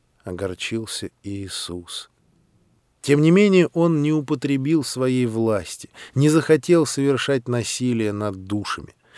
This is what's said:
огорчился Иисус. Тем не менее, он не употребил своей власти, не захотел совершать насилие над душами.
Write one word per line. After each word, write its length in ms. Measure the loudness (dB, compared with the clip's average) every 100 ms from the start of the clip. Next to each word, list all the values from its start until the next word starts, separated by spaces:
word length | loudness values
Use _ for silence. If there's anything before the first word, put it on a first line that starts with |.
| _ _
огорчился 880 | -12 -6 -6 -6 -6 -6 -6 -10 -10 -12
Иисус. 880 | -12 -10 -10 -10 -10 -12 -12 -16 -16 _ _ _ _ _ _ _ _ _
Тем 200 | 0 4
не 100 | 6
менее, 360 | 6 6 4 4
он 280 | 2 0 2
не 100 | 0
употребил 720 | -2 -2 -4 -2 -2 0 0
своей 420 | -2 -2 0 0 0
власти, 640 | 0 0 0 -4 -14 -18 -20 -8 2
не 140 | 4
захотел 560 | 4 4 2 4 4 4
совершать 600 | 0 0 0 0 -2 0
насилие 640 | -4 -4 -4 -2 0 -2
над 340 | -2 -6 -8 -6
душами. 480 | -6 -4 -10 -12 _ _